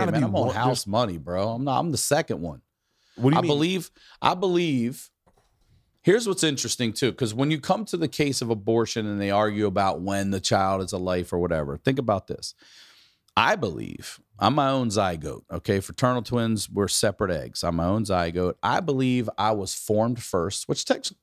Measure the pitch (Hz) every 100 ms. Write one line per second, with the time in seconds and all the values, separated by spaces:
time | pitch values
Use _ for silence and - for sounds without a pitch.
0 | 185 - 120 165 127 110 127 123 - 107
1 | 117 85 73 90 104 117 139 127 170 131
2 | - 143 160 98 82 69 _ _ _ _
3 | _ - 127 165 170 147 165 185 160 _
4 | - - - 180 190 175 170 135 117 139
5 | - _ _ _ _ _ _ _ _ _
6 | - 214 233 185 160 135 113 - 117 107
7 | 120 - 117 110 143 156 - 196 214 180
8 | 160 - 147 135 117 110 104 113 113 117
9 | 104 101 101 101 107 104 104 95 95 78
10 | 92 98 98 95 - 104 95 98 92 95
11 | 92 90 87 90 87 80 71 73 - 135
12 | 117 101 - - - - - - - -
13 | _ _ _ - 120 208 113 65 50 50
14 | - - _ - 101 147 135 135 120 101
15 | 98 82 76 62 - 85 - 98 - -
16 | 127 127 107 120 113 110 - 98 95 -
17 | 107 - 98 80 60 - 90 85 85 104
18 | 101 90 85 87 90 - - 143 165 135
19 | 131 123 110 - 107 107 92 - - 107
20 | 113 117 - 92 85 - - 143 - 262
21 | - -